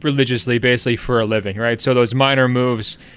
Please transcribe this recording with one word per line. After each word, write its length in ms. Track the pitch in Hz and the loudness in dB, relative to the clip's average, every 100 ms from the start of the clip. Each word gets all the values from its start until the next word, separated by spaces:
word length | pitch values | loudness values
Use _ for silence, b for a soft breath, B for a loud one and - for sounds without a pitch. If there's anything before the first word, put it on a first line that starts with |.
religiously, 580 | 151 139 127 120 123 120 | -2 0 0 0 0 0
basically 380 | 123 120 131 117 | 2 0 0 -2
for 240 | - 120 | 0 0
a 40 | 110 | 0
living, 300 | 110 98 95 | -2 -4 -4
right? 240 | 117 120 | -4 -2
So 140 | 135 | 0
those 200 | 123 117 | 2 2
minor 360 | 127 135 135 127 | 2 2 2 2
moves, 480 | 123 127 117 107 - B | 2 0 -2 -4 -8 B